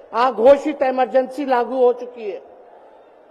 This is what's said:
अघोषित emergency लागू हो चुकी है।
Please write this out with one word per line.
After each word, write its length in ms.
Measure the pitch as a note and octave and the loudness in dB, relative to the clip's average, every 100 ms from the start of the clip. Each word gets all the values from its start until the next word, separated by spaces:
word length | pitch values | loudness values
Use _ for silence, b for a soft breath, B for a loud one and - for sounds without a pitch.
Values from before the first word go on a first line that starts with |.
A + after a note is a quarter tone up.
| - | -8
अघोषित 680 | A3 B3+ G#3+ B3 C#4+ D4+ D4 | -2 -2 4 6 6 2 -2
emergency 640 | C4 C4 A#3+ B3+ C4 C#4 | -2 0 0 0 -2 -6
लागू 320 | C4+ A#3+ A3+ C4 | -2 -2 -2 0
हो 160 | B3 | 0
चुकी 380 | A#3+ A#3+ A#3 G#3 | 0 -8 -12 -12
है। 120 | E3 - - - - - - _ _ _ | -12 -16 -20 -20 -20 -20 -20 _ _ _